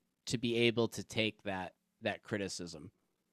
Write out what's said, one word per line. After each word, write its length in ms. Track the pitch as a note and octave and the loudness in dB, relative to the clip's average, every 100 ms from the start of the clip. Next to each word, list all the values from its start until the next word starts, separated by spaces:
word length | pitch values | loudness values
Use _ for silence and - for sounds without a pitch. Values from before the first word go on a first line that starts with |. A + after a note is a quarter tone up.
| _ _ - | _ _ -4
to 120 | A#2 | -2
be 180 | A#2 A#2 | 0 4
able 320 | A#2 A2+ A2+ | 6 6 2
to 160 | - | 0
take 380 | - - A2 - | -4 0 0 -2
that, 300 | G2+ F#2+ F2+ - _ _ | -4 -4 -6 -12 _ _
that 200 | A2 F2+ | -4 -4
criticism. 680 | - G#2 F#2+ - F2 D#2+ F2+ - _ _ _ | -4 -4 -4 -6 -10 -10 -14 -18 _ _ _